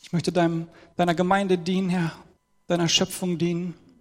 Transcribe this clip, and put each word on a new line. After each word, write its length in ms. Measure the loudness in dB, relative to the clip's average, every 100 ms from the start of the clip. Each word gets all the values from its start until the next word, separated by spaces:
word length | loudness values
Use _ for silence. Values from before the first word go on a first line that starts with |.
Ich 120 | -4
möchte 180 | -2 0
deinem, 380 | 2 2 0 -6 -14 -10
deiner 220 | -2 0 2
Gemeinde 420 | 2 2 2 0
dienen, 320 | 0 -2 0
Herr, 220 | 0 -2 -4 -20 _ _ _ -4
deiner 200 | 0 2
Schöpfung 480 | 2 0 -2 -4 -2
dienen. 380 | -2 -2 -6 -10 -18 _